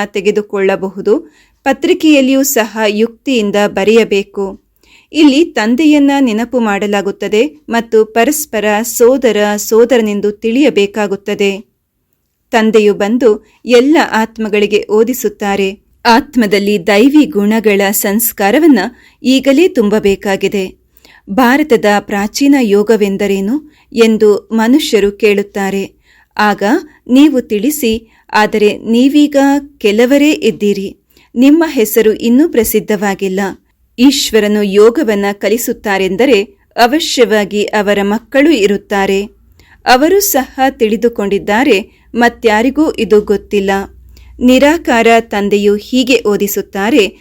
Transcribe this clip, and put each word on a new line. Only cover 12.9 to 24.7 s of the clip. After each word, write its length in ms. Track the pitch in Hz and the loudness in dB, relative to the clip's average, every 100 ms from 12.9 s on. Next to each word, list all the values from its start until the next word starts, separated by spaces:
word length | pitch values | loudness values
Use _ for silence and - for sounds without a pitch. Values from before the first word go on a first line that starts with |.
ಬಂದು 520 | 190 202 240 247 226 - _ | 0 -2 0 2 0 -4 _
ಎಲ್ಲ 320 | - 240 269 311 226 | 0 2 4 2 2
ಆತ್ಮಗಳಿಗೆ 760 | 220 226 226 220 208 208 202 - | -2 -4 -6 -4 -2 0 -2 0
ಓದಿಸುತ್ತಾರೆ. 880 | 214 233 247 214 208 202 196 196 202 _ _ 240 | 0 0 -2 -6 -6 -4 -2 -4 -6 _ _ 0
ಆತ್ಮದಲ್ಲಿ 800 | 226 233 254 208 208 202 208 180 | 0 0 -2 0 0 0 -2 0
ದೈವಿ 400 | 202 269 302 254 | 2 4 4 2
ಗುಣಗಳ 640 | 208 202 226 214 202 196 | 0 -2 0 0 0 0
ಸಂಸ್ಕಾರವನ್ನ 880 | 208 214 208 - - 196 262 330 233 202 - _ _ | -2 -4 -2 -4 -2 0 2 4 2 0 -10 _ _
ಈಗಲೇ 460 | 240 262 269 269 359 | -2 0 2 2 2
ತುಂಬಬೇಕಾಗಿದೆ. 1120 | 285 208 214 208 190 208 196 196 202 190 - _ _ _ _ - | 0 0 0 0 -2 -4 -4 -4 -4 -6 -10 _ _ _ _ -6
ಭಾರತದ 540 | 202 240 277 302 233 208 202 | 0 2 2 2 0 2 0
ಪ್ರಾಚೀನ 540 | 202 202 208 - 277 285 | -2 -6 -6 -2 2 2
ಯೋಗವೆಂದರೇನು 1080 | 233 202 208 220 202 196 202 196 196 285 - _ _ | 2 0 2 0 0 -2 -4 -2 -4 -6 -8 _ _
ಎಂದು 560 | - 226 220 214 202 - | 0 0 4 2 2 -2
ಮನುಷ್ಯರು 600 | 226 226 | -2 0